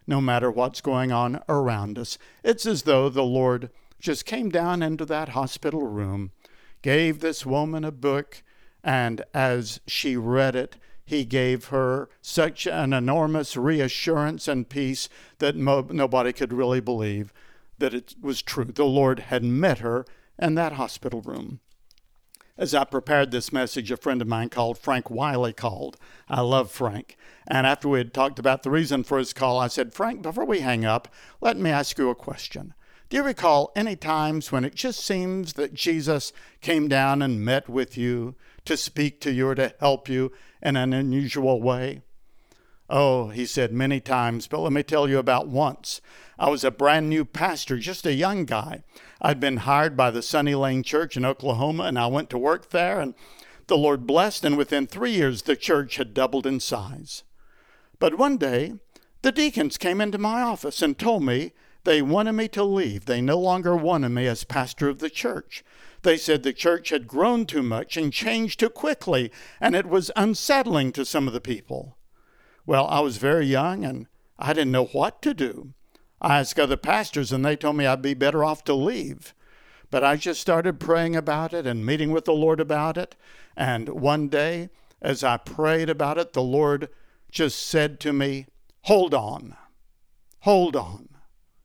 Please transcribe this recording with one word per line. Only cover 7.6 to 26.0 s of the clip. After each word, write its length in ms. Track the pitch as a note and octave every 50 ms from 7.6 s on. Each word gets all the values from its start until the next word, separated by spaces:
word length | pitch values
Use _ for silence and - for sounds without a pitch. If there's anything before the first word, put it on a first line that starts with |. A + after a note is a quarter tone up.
| D3+ D#3 D#3+ D#3 D#3
a 60 | D#3
book, 540 | D3 B2+ B2 C#3+ C3+ C#3+ C#3+ - - - - _ _ _ - - - _ -
and 400 | - C3+ C3 B2 A#2 A2+ A2 - - -
as 460 | D3 C3 C3 B2 B2 A#2 G#2 - - - -
she 280 | - - - C#3 B2+
read 380 | B2 A2 A#2 B2 C3 C3+ C3+ B2
it, 220 | B2+ B2+ - - - - - - - -
he 200 | - D#3 D3+ C3+
gave 420 | A2+ C3 C3+ B2+ B2+ B2+ A#2+ -
her 420 | - C#3 C3+ C3 B2+ B2+ C3+ C3+ - _ _
such 460 | - - - E3+ D#3+ E3 E3 - -
an 260 | F#3 E3 D#3+ D3+ C3+ C3+
enormous 640 | C3 A#2+ B2+ C#3 E3 D#3 D3+ D#3 D#3 C#3+ - -
reassurance 880 | C3 A#2+ D3 D#3+ D3+ C#3 B2+ - - - F3 E3 D3 D3 D3+ D#3 - -
and 220 | - C#3+ B2+ A#2+ -
peace 400 | - C#3+ C#3 C3 C3+ - - - - - - - _ -
that 180 | D#3 D3 C#3+
mo-, 320 | - C3+ C#3 C#3 C#3 C3 -
nobody 420 | - C#3 C#3 B2+ B2+ B2+ A#2+ B2 B2
could 200 | - C#3+ A#2+ B2
really 280 | B2 C3 B2 B2+ B2+
believe 520 | A2+ A#2+ B2 A2+ A2 G#2 G2+ G2+ G#2 G2 - _ - - - - - - - -
that 160 | C#3+ - -
it 200 | B2 - - - -
was 200 | - C#3+ C3 A#2+ -
true. 220 | - - C#3 A#2+
The 200 | B2 A#2+ - D3
Lord 340 | C#3 C3 C#3 C#3 C3 C3 -
had 240 | - - C3 B2 A#2+
met 340 | A#2+ B2 C3+ E3+ F#3 C3+ A2+
her 280 | A2+ A#2 A#2 B2 B2+ - - - _ _ _ -
in 160 | - E3 D#3
that 180 | D#3+ E3+ D#3 D3+
hospital 480 | C3+ B2+ A2 - - - C3 A#2+ A2+
room. 400 | G#2 - - B2+ C3 - C3+ A#2+ - _ - _ _ _ _ _ _ _ _ _ _ _ - - _ _ _
As 180 | - - C#3 C#3
I 100 | C#3+ C#3
prepared 460 | - - C3 - - D3+ C#3+ C#3 C3+
this 220 | A#2+ B2 A2+ - -
message, 380 | C3+ C3 A#2 - C#3 A#2 G#2
a 80 | B2+ A2+
friend 240 | - D3 C3 B2 A#2
of 60 | A2
mine 200 | A#2 A2+ A#2 A#2
called 300 | - B2 A#2+ A#2 A#2 -
Frank 320 | - - C3+ B2+ A#2 -
Wiley 420 | A#2 A2+ C#3 D3+ C#3 B2 B2 A#2 A2
called. 440 | - B2+ A#2 G2 F2+ C#2+ C2+ - -